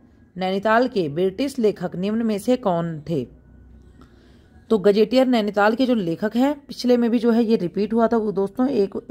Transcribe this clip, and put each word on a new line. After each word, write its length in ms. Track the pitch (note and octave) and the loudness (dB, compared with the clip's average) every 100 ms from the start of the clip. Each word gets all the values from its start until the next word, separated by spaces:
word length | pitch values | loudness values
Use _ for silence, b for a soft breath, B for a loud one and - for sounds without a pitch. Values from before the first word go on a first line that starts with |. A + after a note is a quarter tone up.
| _ _ _ - | _ _ _ -8
नैनीताल 520 | F#3 G3 G#3+ A3 B3+ | -4 -2 2 2 2
के 200 | A#3 D#3+ | 0 -2
ब्रिटिश 500 | C#3+ F#3+ F#3+ C#4 C#4 | 0 -2 -2 -6 0
लेखक 380 | G#3+ F#3 F3 E3 | 0 0 -4 -6
निम्न 260 | F#3+ A3 | -4 -2
में 160 | A3+ G3+ | -2 -2
से 180 | G#3 B3 | 0 0
कौन 460 | A3 E3+ E3+ D#3+ D3 | 0 -2 -2 -6 -6
थे? 180 | D#3+ A#2+ - - - - - - - b b b b b b - | -6 -6 -12 -20 -20 -20 -20 -20 -20 b b b b b b -2
तो 80 | A3 | 2
गजेटियर 480 | F#3 G3+ G#3+ B3 C4 | 4 4 4 2 2
नैनीताल 480 | B3 G#3 G#3 G#3 | 2 0 2 2
के 120 | A3+ C4 | 2 2
जो 80 | |
लेखक 380 | B3 F3 E3 G#3+ A3 | 0 -2 -2 -2 0
हैं, 300 | C4+ D4 - | 0 0 -8
पिछले 300 | - B3 B3 | -6 0 2
में 140 | A#3 | 2
भी 80 | A#3 | 0
जो 120 | A3+ | 2
है 140 | A3+ | 2
ये 120 | A3+ A3+ | 2 0
रिपीट 360 | F3 F#3+ G#3 | 0 -4 -2
हुआ 160 | A3+ A3+ | 0 2
था 80 | A#3 | 0
वो 160 | G#3+ | -2
दोस्तों 360 | F#3+ G3 G3 B3+ | -2 -4 -2 -2
एक, 220 | B3 G3 - - | 0 -2 -4 -8